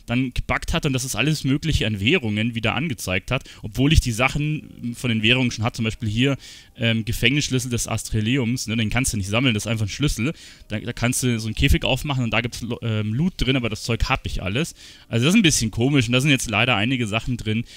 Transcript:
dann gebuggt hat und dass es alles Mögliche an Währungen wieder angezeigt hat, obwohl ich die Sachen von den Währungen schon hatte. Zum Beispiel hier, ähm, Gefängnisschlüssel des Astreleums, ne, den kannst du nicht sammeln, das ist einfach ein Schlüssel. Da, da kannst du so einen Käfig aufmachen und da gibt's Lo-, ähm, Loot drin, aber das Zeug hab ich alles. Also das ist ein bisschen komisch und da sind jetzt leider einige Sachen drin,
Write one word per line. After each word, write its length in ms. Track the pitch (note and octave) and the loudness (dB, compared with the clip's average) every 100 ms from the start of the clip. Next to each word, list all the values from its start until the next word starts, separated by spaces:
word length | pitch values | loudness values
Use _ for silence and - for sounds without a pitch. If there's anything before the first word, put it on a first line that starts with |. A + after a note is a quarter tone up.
| - | -4
dann 260 | A#2+ C3 | -2 0
gebuggt 400 | - - B2 - | -2 -2 -2 -2
hat 140 | E3+ D3+ | -2 0
und 80 | |
dass 100 | C3 | -2
es 100 | B2+ | -2
alles 300 | G2 C3+ D#3 | -2 0 0
Mögliche 420 | C3+ C#3 D#3+ C3 A2+ | 0 0 2 0 0
an 140 | G#2+ | 0
Währungen 540 | G2+ F3+ A#2 G#2 A2+ | 2 2 2 0 0
wieder 200 | A2+ G#2+ | 0 -2
angezeigt 560 | G2+ E3 A2 - F#2 - | 0 -2 -4 -2 -2 -2
hat, 140 | C3 - - | -4 -6 -14
obwohl 320 | A2 G#2 C3+ | -8 0 4
ich 80 | D#3+ | 6
die 120 | - | 4
Sachen 840 | G#2+ B2+ D3 D3 D#3 - - A#2 A#2+ | 2 0 2 -2 -4 -6 -10 -10 -4
von 140 | B2+ | -2
den 120 | A2 | 2
Währungen 280 | G#2+ B2+ B2 | 4 4 2
schon 120 | - | 0
hatte. 140 | A2 - | -2 0
Zum 80 | |
Beispiel 240 | A2 - A2 | -2 -2 -2
hier, 300 | G#2 C3 C3 - - - - | 2 2 2 -6 -20 -20 -2
ähm, 260 | A#2 A2+ | 0 0
Gefängnisschlüssel 680 | A2 G#2+ A#2+ C#3+ - B2+ B2 | -2 0 2 2 2 0 0
des 160 | A#2 - | -2 -2
Astreleums, 800 | A2+ - A2+ G#2+ C3+ A2+ B2+ - | -4 -2 -2 0 2 0 -2 -2
ne, 80 | |
den 140 | A2+ G#2+ | -2 0
kannst 240 | B2 C3 | 0 0
du 60 | G#2+ | -2
nicht 100 | F#2+ | -2
sammeln, 240 | G#2+ C3+ | 0 2
das 120 | G#2 | 0
ist 60 | G#2+ | -2
einfach 140 | A2+ | -2
ein 60 | G#2 | -4
Schlüssel. 420 | - C#3 - A#2+ E3 - - - | -2 -2 0 -4 -6 -14 -20 -10
Da, 120 | G#2 | -8
da 140 | - | -8
kannst 280 | - A#2+ B2+ | -2 -2 0
du 160 | B2+ A#2 | 0 0
so 100 | A2 | -2
einen 60 | |
Käfig 300 | A2 C#3 E3 | 0 2 2
aufmachen 400 | G2+ C3 D3 C3 | 2 -2 -2 -2
und 60 | A#2+ | 0
da 100 | G#2+ | 0
gibt's 220 | A#2 - | -2 -6
Lo-, 180 | A2 A#2 | -8 -6
ähm, 320 | A2+ A2 G#2+ | -2 -2 0
Loot 220 | A2+ F3+ - | 0 -2 0
drin, 200 | A#2+ C3+ | 0 0
aber 120 | A#2 | -2
das 140 | G#2+ | -4
Zeug 260 | - A2+ - | -4 0 0
hab 160 | C3+ - | 0 -2
ich 160 | - | -4
alles. 320 | F#2 G#2+ E3+ - - - - | -2 -2 -4 -8 -20 -20 -4
Also 160 | A#2 B2+ | 0 4
das 80 | |
ist 40 | G#3+ | 4
ein 40 | |
bisschen 280 | F3 - A2 | 4 2 0
komisch 360 | A2+ B2+ D3 A#2 | 0 2 2 2
und 60 | |
da 100 | B2+ | 2
sind 80 | D3 | 2
jetzt 180 | C3 - | 2 0
leider 280 | G#2 B2 A2 | 0 2 2
einige 300 | A2 C3 A2+ | 0 0 -2
Sachen 300 | A2 - A#2+ | -2 -4 -4
drin, 280 | G#2 G#2+ A#2+ | -2 -4 -4